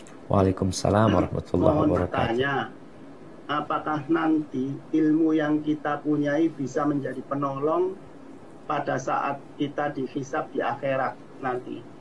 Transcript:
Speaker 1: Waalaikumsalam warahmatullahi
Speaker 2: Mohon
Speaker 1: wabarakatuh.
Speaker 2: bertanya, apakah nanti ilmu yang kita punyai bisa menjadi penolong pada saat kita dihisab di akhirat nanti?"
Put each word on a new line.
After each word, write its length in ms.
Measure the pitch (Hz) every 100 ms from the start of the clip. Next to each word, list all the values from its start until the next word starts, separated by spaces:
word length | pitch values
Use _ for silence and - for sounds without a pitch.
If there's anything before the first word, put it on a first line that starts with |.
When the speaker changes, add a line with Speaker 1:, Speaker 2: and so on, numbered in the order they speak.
| - - -
Speaker 1:
Waalaikumsalam 840 | 101 95 92 92 - 87 101 110
warahmatullahi 600 | 90 - 85 - 90 90
Speaker 2:
Mohon 160 | 302 -
Speaker 1:
wabarakatuh. 200 | 87 90
Speaker 2:
bertanya, 420 | - 117 120 139 135 104 - - - - - - -
apakah 560 | - 147 151 156 156 151 135
nanti 640 | 165 160 156 151 131 135 139 -
ilmu 440 | 156 156 156 160 156
yang 240 | 147 151
kita 400 | 151 151 151 147
punyai 480 | 151 147 143 147 165
bisa 400 | - 131 156 147
menjadi 320 | 143 131 131 -
penolong 640 | 139 139 135 151 170 185 - - - - - - -
pada 320 | - 151 139 135
saat 400 | 151 139 139 139 - -
kita 320 | 143 151 147
dihisab 560 | 143 127 143 131 156 - -
di 80 |
akhirat 480 | 120 127 139 131 123 - - -
nanti?" 400 | 131 123 123 117 - -